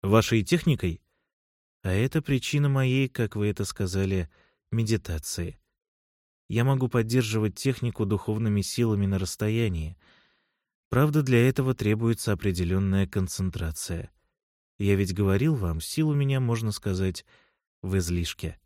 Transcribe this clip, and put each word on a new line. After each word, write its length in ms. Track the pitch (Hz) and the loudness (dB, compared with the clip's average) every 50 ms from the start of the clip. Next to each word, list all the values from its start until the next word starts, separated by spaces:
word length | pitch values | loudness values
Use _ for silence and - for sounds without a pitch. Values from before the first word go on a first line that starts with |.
| - | 2
«Вашей 400 | 98 101 113 113 - - 113 98 | 6 4 4 6 4 2 0 2
техникой?» 600 | - - 175 - - 147 104 - 90 82 - _ _ _ _ _ _ _ _ _ _ _ _ _ _ _ _ _ | 2 0 0 2 0 0 0 -2 -4 -6 -6 _ _ _ _ _ _ _ _ _ _ _ _ _ _ _ _ _
«А 80 | 98 | -2
это 320 | 92 98 113 135 - 160 151 | 0 0 0 0 -2 -4 -2
причина 480 | - 139 131 - - - 147 143 143 | 0 0 0 0 0 0 0 2 2
моей, 360 | 139 135 131 127 127 135 135 | 2 2 2 2 2 2 0
как 300 | 127 _ - 120 104 - | 0 _ -2 -4 -2 0
вы 120 | 107 104 104 | -2 0 0
это 180 | 101 - 104 | 0 -2 -4
сказали, 640 | - - - 101 92 87 95 98 95 98 95 87 78 _ _ _ _ _ _ _ _ | -6 -4 -4 -4 -2 0 0 0 0 0 -2 -2 -4 _ _ _ _ _ _ _ _
медитации. 920 | - 113 113 107 113 104 - - 85 80 - - - - 85 87 - - _ _ _ _ _ _ _ _ _ _ _ _ _ _ _ _ _ _ | -2 -2 0 0 0 -2 -2 -4 -6 -6 -6 -8 -8 -8 -8 -8 -10 -14 _ _ _ _ _ _ _ _ _ _ _ _ _ _ _ _ _ _
Я 160 | 104 113 120 | -2 0 2
могу 240 | 135 139 131 127 120 | 2 2 0 0 0
поддерживать 680 | - 123 113 110 117 127 120 107 107 113 107 107 95 | 0 0 0 2 2 0 0 2 0 0 0 0 -2
технику 520 | - - 135 131 - - 120 - - 110 | -2 -2 -2 -2 -2 -4 -6 -2 -2 -2
духовными 560 | 98 107 98 - - 107 110 117 110 104 101 98 | 0 0 -2 -2 -2 -4 -2 0 0 0 0 0
силами 420 | - - - 120 113 107 101 101 | -2 -2 0 0 2 2 2 2
на 140 | 98 98 95 | 0 0 0
расстоянии. 800 | 92 87 - - 107 107 107 117 117 110 90 82 80 78 82 _ _ _ _ _ _ _ _ _ _ _ _ _ _ _ _ _ _ _ | -2 -4 -6 -4 -2 -2 0 0 0 0 -2 -4 -6 -8 -10 _ _ _ _ _ _ _ _ _ _ _ _ _ _ _ _ _ _ _
Правда, 320 | - 117 139 151 147 156 147 | 0 2 2 4 2 2 2
для 260 | 131 127 117 120 127 | 4 4 6 6 4
этого 240 | 135 - 135 131 127 | 4 2 0 0 0
требуется 600 | - - 104 107 107 117 117 117 - - - 104 | 0 0 0 0 2 2 0 0 0 0 -2 -2
определенная 760 | 90 - 104 92 87 90 85 92 95 98 98 95 98 98 | 0 0 -2 0 0 0 0 0 0 2 2 2 2 0
концентрация. 1040 | 92 - 101 95 92 - - 95 92 85 - 85 82 80 - - - 87 85 - - _ _ _ _ _ _ _ _ _ _ _ _ _ | 0 0 -2 -2 -2 -2 -4 -4 -4 -4 -4 -6 -6 -6 -6 -8 -8 -8 -8 -8 -12 _ _ _ _ _ _ _ _ _ _ _ _ _
Я 200 | _ 101 98 101 | _ 2 2 4
ведь 180 | 95 101 90 92 | 4 2 0 0
говорил 400 | 87 104 98 95 101 123 160 156 | 0 2 2 4 4 2 2 0
вам, 260 | 127 98 85 82 80 | 0 0 -2 -2 -2
сил 280 | 82 - - - 156 156 | -6 -6 -2 0 0 2
у 60 | 147 | 2
меня, 260 | 143 143 135 139 131 | 2 2 2 0 0
можно 320 | 127 120 117 113 113 110 104 | 0 0 0 0 0 -2 -4
сказать, 520 | - - 104 95 92 95 95 90 - - _ _ _ _ _ _ _ _ _ _ _ | -4 -4 -4 -2 0 0 -2 -2 -4 -10 _ _ _ _ _ _ _ _ _ _ _
в 160 | - 98 92 | -6 -2 0
излишке». 600 | 98 87 82 87 87 87 80 - _ - 82 - - _ | 0 0 0 0 -2 -2 -4 -6 _ -8 -10 -10 -10 _